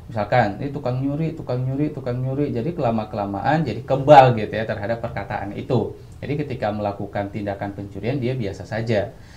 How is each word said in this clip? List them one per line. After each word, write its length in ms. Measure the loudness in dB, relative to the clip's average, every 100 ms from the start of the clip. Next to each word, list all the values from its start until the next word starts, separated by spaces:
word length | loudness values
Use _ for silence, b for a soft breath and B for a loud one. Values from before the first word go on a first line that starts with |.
| -8
Misalkan, 520 | -6 2 2 2 0
"Ini 120 | -6 -4
tukang 240 | -4 -2
nyuri, 360 | -2 -2 -2 -4
tukang 280 | -6 -4
nyuri, 280 | -2 0 -2
tukang 280 | -2 -4 -4
nyuri." 320 | -2 -2 -2
Jadi 240 | -2 -4 -2
kelama-kelamaan 880 | 0 0 -2 -4 -4 -2 0 2
jadi 200 | 0 -4
kebal 520 | -2 2 10 12 10 6
gitu 180 | 0 -2
ya 80 | -2
terhadap 320 | -2 -2 -4
perkataan 560 | -4 -6 -6 -6 -6 -8
itu. 400 | -2 0 0 B B -12
Jadi 140 | -6 -4
ketika 360 | -4 -2 -2
melakukan 600 | -2 -2 -4 -6 -4 -4
tindakan 400 | -4 -4 -4 -6
pencurian 480 | -8 -10 -6 -4 -2
dia 160 | -2 -2
biasa 320 | -4 -6 -6
saja. 480 | -4 0 0 0 B B